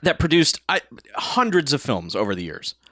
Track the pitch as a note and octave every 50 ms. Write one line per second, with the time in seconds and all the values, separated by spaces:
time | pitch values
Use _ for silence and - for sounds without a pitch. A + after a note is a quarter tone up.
0 | - F3 D#3+ - E3+ E3 D#3 E3+ D#3 - - - - - F#3 F#3+ - - - -
1 | - - - - - - - B3+ B3 A3+ F3+ F3+ D#3 C#3 C#3+ C#3 - - A2+ F2+
2 | E2 E2+ E2 F#2+ G#2+ G2+ G2 F2+ F2 D#2+ D2 - - - - _ _ _